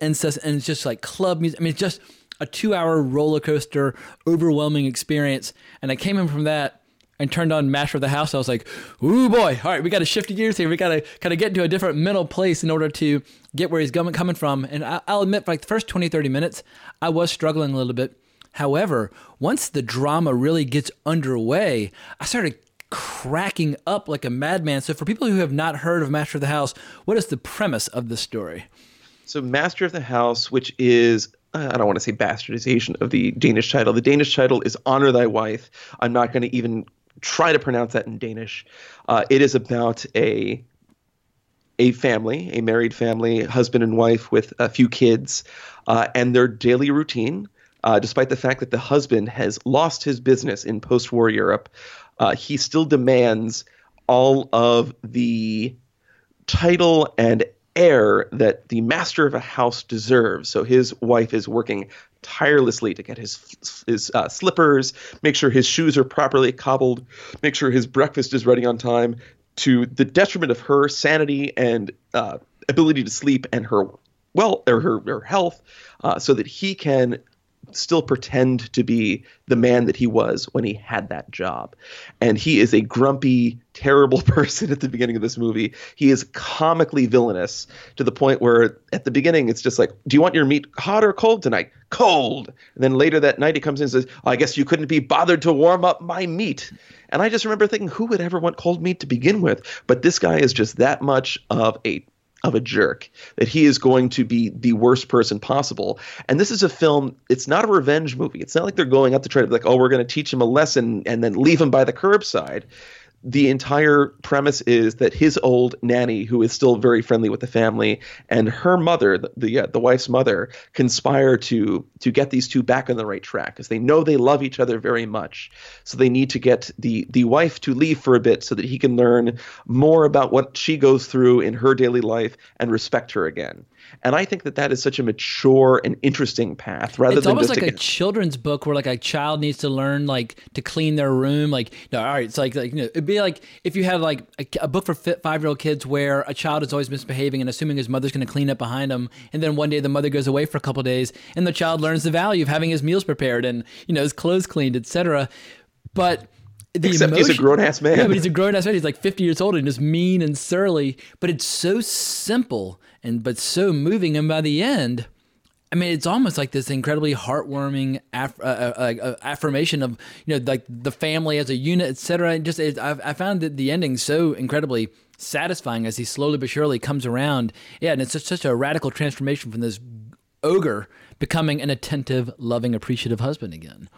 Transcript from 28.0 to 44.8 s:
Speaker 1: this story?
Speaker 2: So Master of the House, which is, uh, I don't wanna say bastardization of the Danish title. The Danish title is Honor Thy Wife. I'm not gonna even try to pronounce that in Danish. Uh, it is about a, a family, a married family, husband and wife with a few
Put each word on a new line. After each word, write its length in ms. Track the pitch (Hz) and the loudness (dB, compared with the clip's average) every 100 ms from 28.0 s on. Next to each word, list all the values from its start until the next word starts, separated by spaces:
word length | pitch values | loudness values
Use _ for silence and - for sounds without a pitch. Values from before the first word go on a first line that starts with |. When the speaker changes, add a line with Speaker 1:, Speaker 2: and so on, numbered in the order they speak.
| 120 | -8
Speaker 1:
this 120 | 113 | -8
story? 440 | - 110 87 87 - _ _ _ _ _ - | -8 -8 -8 -12 -18 _ _ _ _ _ -12
Speaker 2:
So 160 | 147 | -8
Master 440 | 127 139 175 - 175 | -2 -2 -2 -2 -4
of 60 | |
the 100 | 170 | -4
House, 500 | 117 120 120 117 - | -2 0 2 0 -2
which 200 | 131 - - | -2 -4 0
is, 520 | 123 120 117 113 - _ _ 156 | 4 6 6 2 -2 _ _ -8
uh, 160 | 139 | -4
I 40 | 123 | 0
don't 100 | 104 | 0
wanna 120 | 90 | 0
say 120 | 120 | -4
bastardization 880 | 104 101 110 - 113 127 120 - - | -4 -4 -4 -8 -6 0 0 0 -6
of 80 | 123 | -2
the 220 | 101 101 | 0 0
Danish 400 | 110 120 110 - | 0 2 2 0
title. 200 | 135 113 | 0 2
The 100 | 113 | 2
Danish 340 | 135 143 147 - | 2 2 2 2
title 260 | 127 123 | 2 2
is 160 | 113 - 131 | -2 -4 -2
Honor 260 | 135 139 | 2 4
Thy 140 | 123 117 | 4 2
Wife. 460 | 110 110 110 - - - - | 0 -4 -8 -12 -20 -20 -6
I'm 140 | 120 | -2
not 180 | 120 120 | 0 0
gonna 180 | 120 120 | -2 -2
even 340 | 123 117 113 - _ _ - | -4 -4 -6 -8 _ _ -14
try 320 | - - 165 | -8 0 2
to 40 | 147 | 2
pronounce 360 | 135 120 117 | 0 -2 -2
that 120 | 123 113 | -4 -6
in 140 | 107 | -10
Danish. 480 | 117 113 110 - - - - - - | -10 -12 -12 -16 -18 -20 -20 -14 -2
Uh, 180 | 113 - | 0 4
it 100 | 139 | 4
is 140 | 139 127 | 6 2
about 500 | - 120 117 117 - 110 | -2 -2 -2 -4 -4 -2
a, 480 | 110 107 104 131 - _ _ _ _ _ _ _ _ _ _ - | 0 0 -4 -8 -12 _ _ _ _ _ _ _ _ _ _ 2
a 120 | 123 | 2
family, 580 | 120 135 110 110 147 180 | 4 0 0 -2 -6 -6
a 80 | 117 | -4
married 320 | 113 113 117 | 0 2 0
family, 500 | - 117 113 117 113 - | -2 -2 0 0 0 0
husband 380 | 123 123 120 | 0 0 2
and 140 | 113 113 | 2 4
wife 340 | 117 113 - | 4 2 2
with 220 | 110 - - | 0 0 -4
a 100 | 120 | -2
few 180 | - | 2